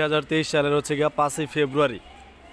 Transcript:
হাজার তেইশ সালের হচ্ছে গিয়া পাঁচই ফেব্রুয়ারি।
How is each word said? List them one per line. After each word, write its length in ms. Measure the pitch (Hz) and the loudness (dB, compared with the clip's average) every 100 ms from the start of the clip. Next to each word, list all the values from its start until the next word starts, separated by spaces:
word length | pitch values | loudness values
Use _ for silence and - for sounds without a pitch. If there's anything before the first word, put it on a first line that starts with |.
হাজার 180 | 151 151 139 | 2 0 0
তেইশ 160 | 160 147 | -2 0
সালের 220 | 156 143 147 | 0 2 0
হচ্ছে 160 | - 143 | 0 0
গিয়া 120 | 151 - | 0 0
পাঁচই 280 | 147 - 147 | 0 0 -4
ফেব্রুয়ারি। 440 | 151 143 139 139 101 - - - - - | -2 0 2 0 -2 -14 -20 -20 -20 -20